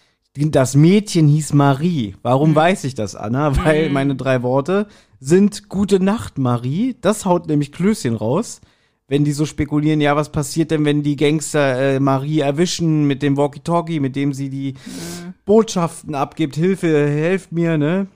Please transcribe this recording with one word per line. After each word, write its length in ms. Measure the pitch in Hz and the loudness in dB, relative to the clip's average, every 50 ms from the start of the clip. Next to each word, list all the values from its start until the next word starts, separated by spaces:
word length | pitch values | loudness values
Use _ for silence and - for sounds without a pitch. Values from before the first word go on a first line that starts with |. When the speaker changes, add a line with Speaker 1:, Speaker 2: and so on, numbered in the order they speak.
| _ _ _ _ _ _ - | _ _ _ _ _ _ -6
Speaker 1:
die, 140 | 139 147 156 | -4 -2 0
das 240 | 143 147 131 127 - | 2 2 2 2 4
Mädchen 540 | 139 151 170 196 214 208 208 - 175 156 147 | 6 6 6 6 4 2 0 0 2 4 4
hieß 240 | 147 156 147 - - | 4 2 0 0 2
Marie. 640 | 143 143 139 135 131 156 180 175 143 110 98 95 - - | 2 4 4 2 2 0 -2 -2 -2 -4 -4 -6 -6 -2
Warum 280 | 120 127 135 151 156 | 0 0 2 4 4
Speaker 2:
Hm. 60 | 151 | 4
Speaker 1:
weiß 280 | 156 156 175 196 202 - | 4 4 2 2 0 -2
ich 100 | 135 127 | -6 -6
das, 200 | - 107 95 - | -6 -6 -8 -8
Anna? 420 | - - 107 117 131 151 151 135 - - | -8 -6 -4 -2 0 0 0 0 2 2
Weil 220 | 156 156 151 160 | 2 2 2 2
Speaker 2:
Hm. 60 | 147 139 | 0 0
Speaker 1:
meine 240 | 139 135 139 139 | 0 0 -2 -2
drei 260 | 127 127 135 131 127 120 | -2 -2 -2 0 0 0
Worte 460 | 123 131 139 135 170 185 202 208 208 - - _ _ _ - | 0 0 0 0 0 0 -2 -2 -4 -8 -20 _ _ _ -10
sind 480 | 131 131 165 190 202 202 - - - - | -2 2 4 4 4 4 2 -2 -14 -8
„Gute 320 | - 190 202 175 202 185 | -4 -4 0 2 2 2
Nacht, 380 | 185 196 208 240 - - - - | 2 2 0 -2 -4 -8 -6 -4
Marie“. 580 | 131 123 123 117 120 127 143 180 240 262 233 _ | -2 0 0 -2 -2 -4 -4 -2 -2 -4 -4 _
Das 260 | - 175 214 - - | -2 -2 -2 0 0
haut 200 | 190 180 175 170 | 0 0 0 0
nämlich 260 | 160 151 147 143 135 - | 0 -2 -2 -2 -2 -4
Klößchen 420 | - 170 202 220 - - 123 113 | -2 0 0 0 0 -2 -4 -4
raus, 460 | 107 107 110 131 180 240 - - - _ _ _ _ _ _ _ _ _ | -2 -2 -2 -2 -2 -2 -6 -10 -20 _ _ _ _ _ _ _ _ _
wenn 180 | - 135 147 147 | -2 0 0 0
die 80 | 147 147 | 0 0
so 120 | 139 156 | -2 -2
spekulieren, 560 | 143 - - 151 - 147 147 151 156 156 156 | -4 -4 -6 -4 -2 -2 0 0 2 2 2
ja, 160 | 147 147 147 | 2 2 2
was 160 | 151 151 147 - | 0 -2 -2 -4
passiert 380 | 156 143 - - 160 160 151 | -6 -6 -4 -2 -2 -2 0
denn, 140 | 165 151 151 | 0 0 0
wenn 180 | 147 147 147 147 | 0 0 0 0
die 140 | 147 143 | -2 -2
Gangster, 800 | 131 147 147 156 156 147 - - 151 143 135 127 127 135 139 135 | 0 0 0 0 0 -2 -2 -2 0 0 0 0 0 0 0 0
äh, 40 | 135 | 0
Marie 400 | 139 135 135 135 135 147 156 156 | 2 2 0 0 0 -2 -2 0
erwischen 680 | 139 139 139 147 180 175 - - 170 160 156 151 147 | 0 0 0 0 -2 -2 -2 -2 -2 0 0 2 2
mit 160 | 143 139 131 147 | 0 0 0 0
dem 140 | 143 139 | 0 0
Walkie-Talkie, 640 | 139 143 143 139 143 - 165 170 170 160 160 170 156 | 0 0 -2 -4 -6 -6 -4 -2 -2 -2 -2 -4 -4
mit 160 | 139 135 127 | -4 -4 -2
dem 160 | 139 139 143 139 | -2 -2 -2 -4
sie 160 | 131 139 139 | -4 -6 -8
die 260 | 135 139 139 139 131 135 - | -8 -6 -8 -8 -8 -10 -14
Speaker 2:
Hm. 500 | - - - 165 170 175 175 175 180 185 _ _ | -16 -14 -14 -12 -12 -14 -14 -14 -16 -16 _ _
Speaker 1:
Botschaften 720 | - 202 226 214 220 - 190 170 160 - - - - 151 | 2 4 4 4 2 0 -2 -2 -2 -4 -8 -12 -8 -6
abgibt, 420 | 135 139 135 - - 160 143 127 | -4 -4 -4 -4 -4 -4 -4 -2
„Hilfe, 320 | 147 165 190 196 - - 165 | -2 0 0 0 0 0 2
helft 640 | 156 147 147 147 143 151 156 170 190 190 180 - 165 | 2 2 2 2 0 0 0 0 -2 -2 -4 -6 -4
mir“, 240 | 165 170 165 165 | -2 0 0 0
ne? 300 | 151 143 147 175 196 196 190 _ | 0 0 0 0 -2 -2 -4 _